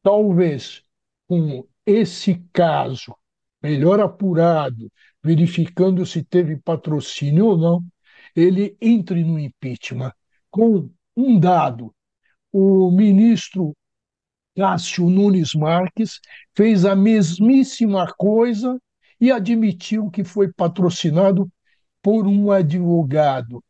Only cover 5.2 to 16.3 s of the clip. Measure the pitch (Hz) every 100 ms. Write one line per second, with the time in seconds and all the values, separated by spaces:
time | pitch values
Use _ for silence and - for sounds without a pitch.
5.2 | 151 160 170 175 165 - 185 185 180 170
6.2 | - 180 165 151 - 165 - 151 - -
7.2 | 143 156 226 180 165 175 175 _ _ _
8.2 | - - 180 185 202 - 226 233 170 175
9.2 | 165 160 143 _ 135 123 - 123 127 _
10.2 | _ _ _ 196 226 202 135 _ _ -
11.2 | 262 214 175 175 143 117 110 _ _ _
12.2 | _ _ _ 196 196 190 185 185 208 196
13.2 | 226 208 - 190 156 151 _ _ _ _
14.2 | _ _ _ - 196 175 - - 175 185
15.2 | 202 190 151 156 151 170 185 - 220 -
16.2 | _